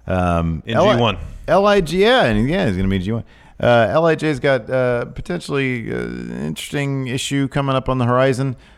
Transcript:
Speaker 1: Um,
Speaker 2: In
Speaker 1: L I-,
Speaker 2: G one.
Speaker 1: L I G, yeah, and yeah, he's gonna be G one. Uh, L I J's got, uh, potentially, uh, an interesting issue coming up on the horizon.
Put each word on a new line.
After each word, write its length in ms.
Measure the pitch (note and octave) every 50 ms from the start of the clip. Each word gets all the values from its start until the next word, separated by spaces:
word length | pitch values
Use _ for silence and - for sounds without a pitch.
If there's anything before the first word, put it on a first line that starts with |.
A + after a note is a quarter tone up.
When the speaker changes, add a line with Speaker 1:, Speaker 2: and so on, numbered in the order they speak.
| -
Speaker 1:
Um, 560 | - F#2 F#2 F2+ F2 F2 E2+ E2 E2 E2 D2+ -
Speaker 2:
In 100 | - -
Speaker 1:
L 120 | C#3 F3 G#3
I-, 80 | G#3
Speaker 2:
G 40 | A#2+
one. 180 | A#2+ G#3 F#3+ - - - - - - -
Speaker 1:
L 180 | D#3 F#3 G3
I 140 | G#3 G3+ G3+
G, 220 | F3+ C#3+ E3 F#3 G3
yeah, 220 | A3+ B3+ B3+ F#3+
and 240 | B2 G#2+ G#2 A2+ C3
yeah, 180 | E3 G3 F#3+
he's 100 | B2 F#2
gonna 120 | F2+ F#2+ F#2+
be 100 | G2 F#2+
G 140 | F2 G2+ A2+
one. 120 | A2+ - - - - - - - -
Uh, 280 | - A#2 A#2+ A#2 A2+ G2+
L 140 | G#2+ D#3+ E3
I 100 | E3 D#3
J's 220 | D#3 D#3 D#3 D3 B2
got, 280 | C3 C#3+ C3+ B2+ A2 -
uh, 380 | C3 B2+ B2+ B2 B2 A#2+ A#2+
potentially, 840 | - - - - - F3+ E3+ - - D3+ C#3 C3+ C3 B2+ A#2 A2 A2
uh, 60 | A2+
an 460 | A#1+ A#1+ A#1 A#1+ - - - - - C#3
interesting 600 | D#3 D#3 - - - - D3 C#3+ C#3 C#3 C3+ C3
issue 420 | B2 A#2+ C#3 - - C#3 C#3 C#3 C3
coming 260 | - C#3+ C#3 C#3 C3
up 140 | C3 B2+ -
on 100 | C3 B2+
the 60 | A#2+
horizon. 520 | A#2 B2 B2+ C3 C3+ C3 A#2+ C3+ C3+ B2 - - - -